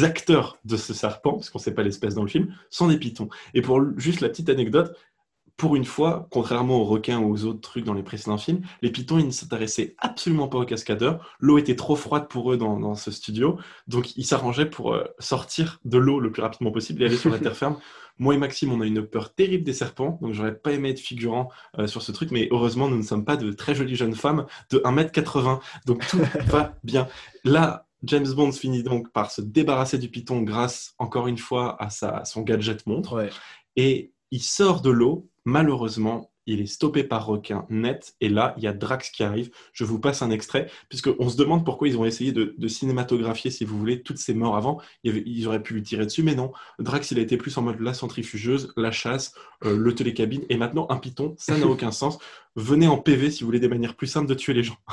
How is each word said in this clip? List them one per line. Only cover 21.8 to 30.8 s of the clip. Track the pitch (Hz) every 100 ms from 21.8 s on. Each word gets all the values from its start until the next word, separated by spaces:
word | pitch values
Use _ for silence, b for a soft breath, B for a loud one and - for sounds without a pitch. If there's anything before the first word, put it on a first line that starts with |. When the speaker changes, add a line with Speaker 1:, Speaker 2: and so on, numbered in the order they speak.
Speaker 1:
euh, | 104
sur | 113
ce | -
truc, | 101 165
mais | 120 -
heureusement, | 120 120 117 139
nous | 123
ne |
sommes | 107 107
pas | 107 147
de | 107
très | 101 -
jolies | 139 135 123
jeunes | 117
femmes | 113 143 151 135 B B
de | -
un | 127
mètre | 135 160
quatre-vingts, | 160 - 143 127 131 B B -
donc | 117 -
tout | 185 151
Speaker 2:
<laughs> | 151 117
Speaker 1:
va | 147 147 -
bien. | 117 131 131 B B B
Là, | 127 151 165 - - _
James | - 147 139
Bond | 135 147
finit | 135 131 127
donc | 120 123 117
par | - 104
se | -
débarrasser | 107 143 147 131 127 135
du | 123
python | - - 127
grâce, | 107 107 123 -